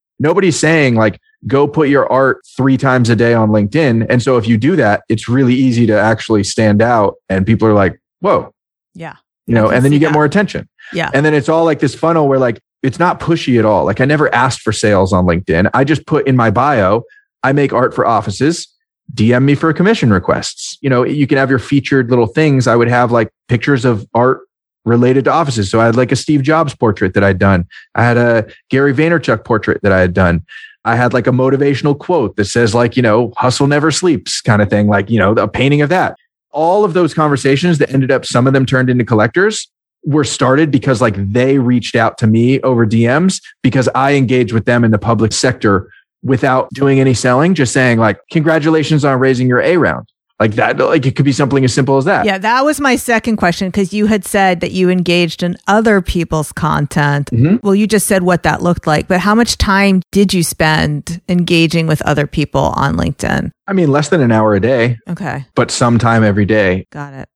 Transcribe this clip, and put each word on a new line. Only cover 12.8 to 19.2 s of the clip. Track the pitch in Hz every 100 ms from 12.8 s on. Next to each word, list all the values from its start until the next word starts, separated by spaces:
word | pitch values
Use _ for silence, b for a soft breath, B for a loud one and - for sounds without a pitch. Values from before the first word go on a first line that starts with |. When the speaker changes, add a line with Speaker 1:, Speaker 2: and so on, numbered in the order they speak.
Speaker 1:
it's | 135 -
not | 175 -
pushy | - 165 - 120
at | 107
all. | 98
Like, | 76 101
I | 127
never | 151 151
asked | 117 127 -
for | -
sales | 107 107 101 92
on | 92 90
LinkedIn. | 85 - 82 101
I | -
just | 143 156 -
put | 156 135
in | 127
my | 113
bio, | 104 139 135 95 110 131 b b _
"I | 127
make | 139 139
art | 117 127
for | - 117
offices. | 110 95 95 139 175 - _ _ _ -
D | 110